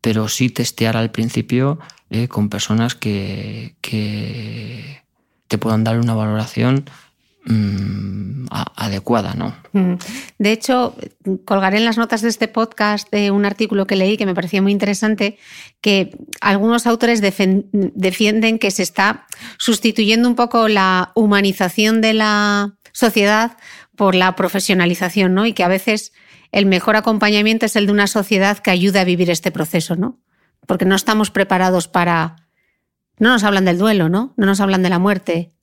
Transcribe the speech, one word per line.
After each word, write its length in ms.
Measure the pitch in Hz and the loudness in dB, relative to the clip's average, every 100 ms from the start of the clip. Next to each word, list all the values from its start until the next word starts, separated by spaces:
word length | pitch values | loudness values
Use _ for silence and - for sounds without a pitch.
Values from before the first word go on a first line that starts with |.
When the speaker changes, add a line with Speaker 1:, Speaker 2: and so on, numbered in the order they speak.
Speaker 1:
pero 280 | 120 110 107 | 0 -2 -2
sí 200 | - 127 | 0 -2
testear 480 | - 120 - 113 113 | 0 -6 -2 -2 0
al 140 | 110 | -2
principio, 680 | 113 113 - 107 120 139 160 - - _ | -2 -2 -2 -2 0 0 -2 -10 -20 _
eh, 200 | 110 123 | -4 -4
con 220 | - 104 | -2 -2
personas 440 | 101 - 107 120 | -4 -2 0 0
que, 800 | - 110 101 95 98 104 110 117 _ | -4 -4 -4 -6 -8 -10 -12 -14 _
que 1200 | - 110 107 104 110 120 110 113 107 117 123 143 _ _ _ _ _ | -8 -6 -4 -6 -8 -10 -10 -12 -12 -14 -16 -20 _ _ _ _ _
te 100 | 107 | -4
puedan 240 | 113 110 | -2 0
dar 160 | 113 113 | 0 0
una 160 | 117 | 0
valoración, 760 | 110 107 107 110 - 120 135 139 - _ _ _ _ | 0 -2 -2 -4 -2 0 0 -2 -20 _ _ _ _
mm, 1000 | 311 113 101 98 98 101 101 98 95 135 127 | -2 0 0 -2 -4 -6 -6 -8 -8 -10 -8
a-, 240 | - - - | -8 -8 -6
adecuada, 580 | 110 98 - 117 95 | -6 -6 -2 -2 0
¿no? 220 | - 90 - - | -4 -6 -8 -4
Speaker 2:
Mm. 220 | 196 180 180 - 254 - _ | 0 0 -2 -8 -14 -16 _
De 140 | 202 | 0
hecho, 420 | 220 - 254 247 - - _ 196 190 | 0 0 0 -2 -6 -18 _ -8 -6
colgaré 340 | - 196 190 202 | -2 0 2 2
en 60 | |
las 140 | 233 220 | 0 0
notas 240 | 233 226 | 0 0
de 60 | 233 | -2
este 180 | 220 220 | -2 -4
podcast, 680 | - 226 - 208 208 - | -2 -4 0 -2 -2 -2
eh, 200 | 208 202 | -2 0
un 120 | 202 | 2
artículo 440 | 202 202 220 202 190 | 0 -2 -2 0 0
que 80 | 196 | 0
leí 200 | 190 214 | 2 0
que 80 | |
me 120 | 202 180 | -2 -2
parecía 260 | 180 196 | -2 0
muy 80 | 196 | 2
interesante, 680 | 202 202 196 214 214 202 208 - - - _ | 2 0 0 0 0 -2 -6 -20 -20 -20 _
que 360 | - 196 185 - - - | 0 2 0 -8 -18 -4
algunos 460 | 208 196 220 233 233 | 0 2 2 2 0
autores 340 | 226 233 233 | 0 2 2
defen-, 460 | 202 190 190 190 - | 0 0 2 2 0
defienden 880 | 208 190 - 185 180 214 214 226 226 | -2 -2 -2 -2 0 0 2 0 0
que 100 | 240 | -2
se 140 | 190 | -2
está 420 | 180 - 196 220 _ - - - | -4 0 0 0 _ -20 -20 -6
sustituyendo 680 | - 220 233 220 208 226 240 | -2 0 0 0 2 2 2
un 80 | 240 | 2
poco 320 | 240 240 220 | 0 2 2
la 420 | 208 190 185 180 - | 2 2 2 0 0
humanización 840 | 214 202 196 190 185 196 214 226 | 2 4 2 0 -2 0 2 2
de 140 | 220 | 2
la 640 | 220 214 208 208 202 202 - _ | 2 2 2 2 0 -2 -8 _
sociedad 640 | - 233 226 202 214 233 - - - - _ | 0 0 4 2 2 0 -6 -20 -20 -20 _
por 180 | 202 | 2
la 220 | 185 185 185 | 4 2 2
profesionalización, 1000 | 190 196 190 185 175 175 180 190 185 | -2 -2 0 2 2 0 -2 0 2
¿no? 100 | 185 | 2
Y 100 | 226 | 0
que 100 | - | 0
a 40 | 180 | 0
veces 440 | 190 190 214 - _ _ - _ | 0 0 -4 -6 _ _ -20 _
el 140 | - | 0
mejor 320 | 196 180 202 214 | 2 2 2 2
acompañamiento 680 | 220 214 208 208 214 220 220 | 2 0 2 2 2 0 0
es 100 | 220 | 0
el 80 | |
de 80 | 202 | 2
una 140 | 202 202 | 2 2
sociedad 500 | 220 196 202 196 202 | 0 0 2 2 0
que 120 | - | 0
ayude 300 | 180 190 196 | 2 2 2
a 40 | |
vivir 240 | 180 175 175 | 2 2 2
este 220 | 165 196 | 0 -2
proceso, 460 | 170 156 175 156 170 | -4 -2 -2 -2 -4
¿no? 220 | 214 - _ _ _ _ - | -4 -6 _ _ _ _ -6
Porque 200 | 180 185 | -2 2
no 80 | |
estamos 360 | 196 - 214 208 | 2 2 0 0
preparados 580 | - 196 185 185 185 170 | 0 0 2 2 0 0
para, 480 | 180 175 170 160 - _ _ _ _ _ _ _ _ | 0 0 0 -2 -8 _ _ _ _ _ _ _ _
no 100 | 220 | 2
nos 160 | 247 | 4
hablan 220 | 208 196 185 | 2 2 2
del 100 | 175 | 2
duelo, 320 | 214 208 160 | 2 2 2
¿no? 240 | 185 254 - | 0 -2 0
No 80 | 196 | 0
nos 140 | 196 | 2
hablan 220 | 196 190 | 2 2
de 60 | 180 | 2
la 100 | 175 | 2
muerte. 540 | 190 196 - 170 165 _ | 2 0 -2 -4 -4 _